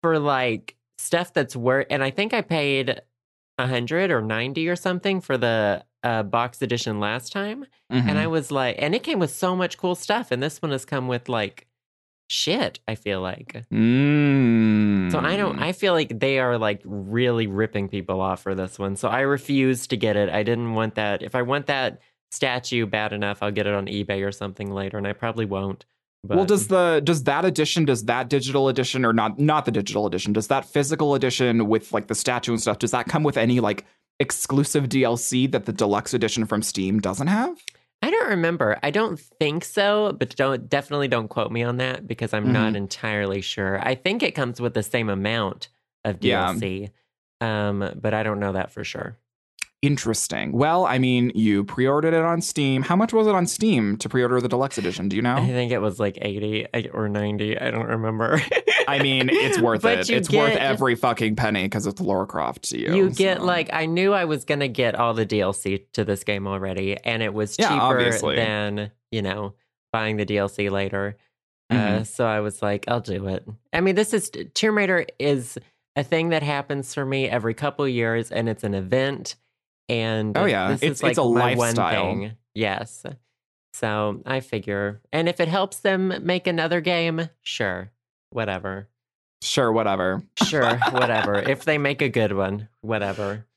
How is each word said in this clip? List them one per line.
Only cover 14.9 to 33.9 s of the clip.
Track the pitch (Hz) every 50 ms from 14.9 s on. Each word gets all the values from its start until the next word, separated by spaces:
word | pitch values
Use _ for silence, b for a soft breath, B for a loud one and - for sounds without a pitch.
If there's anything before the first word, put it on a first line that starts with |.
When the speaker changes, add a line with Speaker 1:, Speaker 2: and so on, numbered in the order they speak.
| 101 98 92 90
Speaker 1:
So | 90 156
I | - 156 175
don't, | 202 208 170 - -
I | 139 165
feel | 185 - 208 196
like | 175 160 151 - 117 107
they | 135 135 139 131
are, | 127 120 120 117
like, | 110 104 104 98 -
really | 92 101 101 95 98 110 120 127 123 120 117 113
ripping | 101 95 101 110 107 - 104 98 95
people | - 98 87 - 92 95
off | 95 95 92 -
for | - 98 95
this | 95 92 92 - -
one. | 98 98 98
So | - - 110
I | 113 127
refuse | 139 139 143 131 139 - 139 135 131 131 131 123 - -
to | 131
get | 107 117 110 104
it. | 104 101 92
I | 80 107
didn't | 107 107 117 117 120 117 113
want | 110 110 110 104
that. | 107 107 104 101 92
If | - 101 -
I | 127
want | 123 120 135 147 139
that | - 143 135 131 107 - b b b b b _ _
statue | - - - 131 123 127 123 - 127 120 113
bad | 101 101 107 107 107
enough, | 104 104 101 101 104 -
I'll | 101 104
get | 104 107 101
it | 101 104
on | 101 98
eBay | 98 104 101 101 92 101 98 98
or | 101
something | 98 - 107 98 95 - 104 98
later, | 98 98 98 98 104 107
and | 101
I | 101
probably | 104 - 120 113 110 113 110
won't. | 98 98 95 98 98 95 - - _ _ _ _ _ _ _ -
Speaker 2:
Well, | 95 101 180
Speaker 1:
But | 190 180
Speaker 2:
does | 208 190 202 -
the, | 190 185 180 170 165 151 143
does | 160 170 151 127
that | 143 139 151 185
edition, | 190 147 147 156 147 - 170 156
does | 139 127 110 107
that | 113 117 123 127 120
digital | 143 139 123 131 135 143 135 135
edition, | 127 131 123 - - 131 127
or | 117
not, | 113 113 107 110 101 120
not | 143 151 151 151 -
the | 123
digital | 107 107 101 - - 104 104
edition, | 98 87 92 - 104
does | 104 110 107 -
that | 135 131 -
physical | - - 151 143 139 160 139 160 143 143
edition | 131 135 127 120 - - 123 117 117 110 107
with, | 113 110 110 -
like, | - 104 104 -
the | 113
statue | - - 135 123 120 - -
and | 117 113
stuff, | - 117 101 -
does | - 113
that | - 123 113
come | - - 151
with | 156 147 131
any, | - 113 120 123 123
like, | 113 104 101 - b b